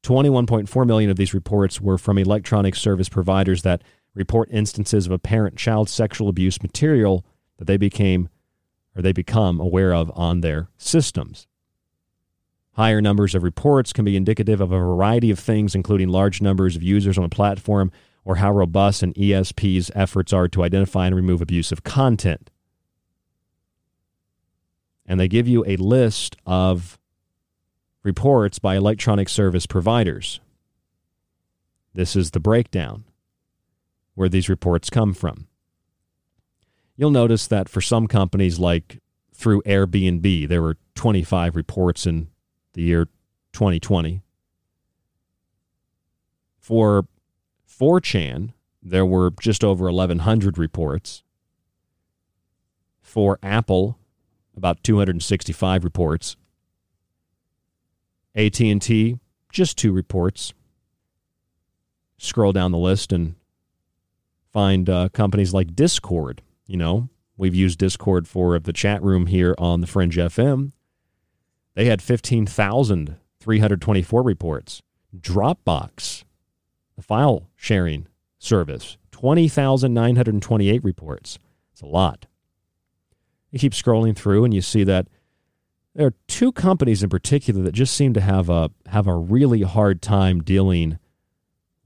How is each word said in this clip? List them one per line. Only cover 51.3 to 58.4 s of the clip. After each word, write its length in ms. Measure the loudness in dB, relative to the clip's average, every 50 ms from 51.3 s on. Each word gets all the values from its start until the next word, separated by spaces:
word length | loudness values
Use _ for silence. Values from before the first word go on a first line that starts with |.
| _ _ _ _ _ _ _ _ _ _ _ _ _ _ _ _ _ _ _ _ _ _ _ _ _ _ _ _ _ _ _ _ _ _
For 380 | _ _ -2 0 2 2 2 0 -4
Apple, 560 | -2 -2 -2 0 0 0 0 0 -2 -4 _ _ _ _ _ _ _ _ _ _ _ _
about 300 | -4 -2 -2 -2 -2 _
two 140 | 2 2 2
hundred 160 | 2 2 0
and 80 | -4 -2
sixty-five 600 | -2 -4 -4 -2 -6 -6 -4 -2 0 0 0 -2
reports. 520 | -4 -4 -2 -2 -2 -2 -4 -6 -10 -16 _ _ _ _ _ _ _ _ _ _ _ _ _ _ _ _ _ _ _ _ _ _ _ _ _ _ _ _ _ _ _ _ _ _ _ _ _ _ _ _
A 140 | 0